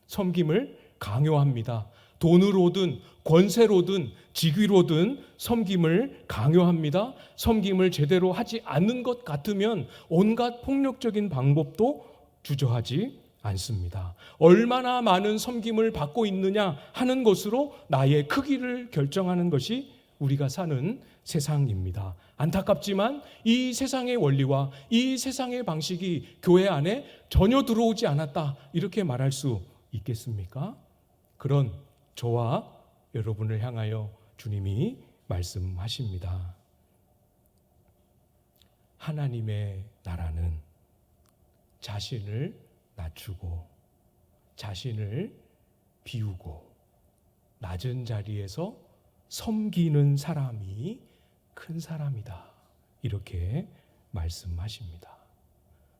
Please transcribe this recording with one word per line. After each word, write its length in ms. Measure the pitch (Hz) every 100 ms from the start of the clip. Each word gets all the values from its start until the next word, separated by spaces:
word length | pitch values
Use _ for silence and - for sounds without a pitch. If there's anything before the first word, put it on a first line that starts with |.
| _
섬김을 880 | - 180 175 151 185 285 - - _
강요합니다. 880 | 101 110 151 147 143 120 110 117 104 - _ _
돈으로든 800 | 165 175 202 190 175 180 180 110 - _ -
권세로든 880 | 160 196 220 220 190 175 190 123 - _
직위로든 880 | - 165 156 208 196 170 156 196 277 - -
섬김을 840 | - 233 190 185 160 175 269 - -
강요합니다. 880 | - 123 175 175 165 156 170 240 - - -
섬김을 560 | 226 220 196 185 185
제대로 400 | 175 147 185 185
하지 300 | 180 233 220
않는 400 | - 143 208 247
것 220 | 247 247 -
같으면 640 | 147 214 202 214 175 120 - -
온갖 540 | 165 214 233 240 240
폭력적인 680 | - 277 277 254 233 208 208
방법도 800 | 131 135 147 147 - 262 - - - _ _
주저하지 760 | - 139 131 120 113 135 254 - _ _
않습니다. 760 | 107 95 - 104 90 95 90 - - -
얼마나 640 | 165 196 240 247 247 247
많은 360 | 226 185 208 214
섬김을 540 | 247 240 220 220 226
받고 340 | 220 147 240 214
있느냐 500 | 190 190 208 196 - -
하는 320 | - 254 262 226
것으로 500 | 185 208 240 285 - -
나의 400 | 135 135 147 147
크기를 600 | - 269 269 247 247 240
결정하는 600 | 156 139 190 180 180 175
것이 420 | 143 - 247 277 - _ _
우리가 280 | 139 139 135
사는 540 | - 170 131 156 269 - _ -
세상입니다. 880 | 160 139 147 135 92 92 90 95 90 _ -
안타깝지만 840 | 160 190 190 196 202 190 220 285 - -
이 300 | 226 247 254
세상의 420 | 240 269 262 247 240
원리와 560 | 147 135 135 135 139 - -
이 280 | 226 254 262
세상의 460 | 262 254 254 247
방식이 720 | 233 156 156 175 190 160 - -
교회 280 | - 175 196
안에 360 | 151 156 254 - - _
전혀 340 | - 196 269
들어오지 440 | 269 226 233 220 208
않았다, 480 | 143 156 170 151 139 -
이렇게 320 | 170 190 214
말할 300 | 185 123 135
수 280 | 135 143 104 - _ _
있겠습니까? 840 | 110 - 113 - 104 90 131 185 262 _ _ _ _ _ _
그런 380 | 139 143 120 87 - _ _ -
저와 560 | 120 117 117 175 - - _ _ _ 117
여러분을 460 | 110 104 110 110
향하여 500 | 123 117 110 110 107 - _ -
주님이 640 | 107 101 98 98 202 - - _ -
말씀하십니다. 1300 | 90 87 90 92 92 110 - 113 92 90 92 90 - _ _ _ _ _ _ _ _ _ _ _ _ _ _ _ _ _ _ _ _ _ _ _ _
하나님의 840 | 156 151 139 120 110 104 101 95 104 _
나라는 560 | 87 85 85 82 85 78 - _ _ _ _ _ _ _ _ _ _ _
자신을 800 | - 104 - 117 101 110 175 - _ _ _ -
낮추고 720 | 82 - - 90 87 85 82 _ _ _ _ _ _ _ _ -
자신을 800 | 104 95 127 107 101 123 208 - _ _ _ _ _ _
비우고 680 | - 120 107 90 85 78 - _ _ _ _ _ _ _ _ _
낮은 460 | 85 90 127 127 117
자리에서 720 | 107 104 104 98 156 185 - _ _ _ _ _
섬기는 840 | - - 214 214 175 165 147 143 143
사람이 840 | 143 151 135 110 98 101 156 247 _ _ _ _ _ -
큰 240 | - 165
사람이다, 720 | 160 160 143 117 - 85 - _ _ _ _ _
이렇게 640 | 117 101 - 90 87 135 214 - _ _ _
말씀하십니다. 1080 | - 82 - 90 85 104 - 92 82 - - _ _ _ _ _ _ _ _